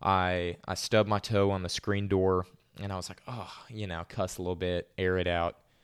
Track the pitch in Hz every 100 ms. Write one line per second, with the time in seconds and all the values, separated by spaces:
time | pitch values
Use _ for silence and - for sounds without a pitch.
0 | - 95 90 90 87 85 - 95 - 110
1 | 104 104 - 104 98 98 87 - - 101
2 | 101 98 95 92 90 - _ - 98 95
3 | 90 92 - 123 92 - - 110 104 82
4 | 101 - 95 - 90 90 90 87 - -
5 | 92 92 87 85 85 - _ _